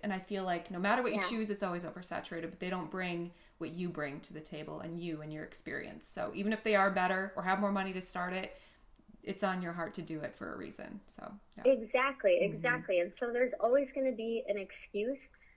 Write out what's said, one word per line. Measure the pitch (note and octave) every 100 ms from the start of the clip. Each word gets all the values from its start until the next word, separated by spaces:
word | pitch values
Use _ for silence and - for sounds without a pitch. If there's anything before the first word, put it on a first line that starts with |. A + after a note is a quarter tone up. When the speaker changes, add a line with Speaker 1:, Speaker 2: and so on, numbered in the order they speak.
Speaker 1:
And | G#3
I | F#3+
feel | - G3+
like | F#3 E3+ -
no | F3+
matter | G3+ A#3+
what | B3
you | G#3+
Speaker 2:
Yeah. | F#3
Speaker 1:
choose, | A3+ G#3+
it's | G3+
always | F#3+ F3
oversaturated, | E3+ F3+ - E3+ - E3+ E3
but | -
they | F#3
don't | F#3 D#3
bring | F#3 F3+ F3 F3 - - -
what | E3+
you | E3+ F3
bring | E3+ D3 C#3+
to | -
the | D3+
table | D#3 D3+ D3+ D#3
and | E3 E3+
you | E3+ D#3
and | D3+
your | D#3
experience. | - - - - - - -
So | - -
even | - G3+
if | G#3+
they | A3+ G3+
are | G3
better | F#3+ F3+ F#3+ F#3+ -
or |
have | F3+ F#3+
more | G3+
money | G3 F#3+
to | F#3
start | F#3 F#3 F3+
it, | F#3 - - - - - - - -
it's | - F#3+
on | G3 F3+
your | F3
heart | F3 D#3+
to | -
do | D#3+ D#3+
it | D3
for | - F2+
a | -
reason. | - - - G3+ -
So, | - - G3+ - -
yeah. | C4
Speaker 2:
Exactly, | B3 A3 B3+ C4+ C4 G3 F3
Speaker 1:
Mm-hmm. | F#3+
Speaker 2:
exactly. | D#3 B3 B3 - F3+
And | F3+
so | - A#3+
there's | A#3+ B3
always | - A#3 C4+ C4+
gonna | C#4 C4
be | A3 A3+ A3+ -
an | G3+
excuse. | F#3+ - - G3+ A3+ C#4 - - -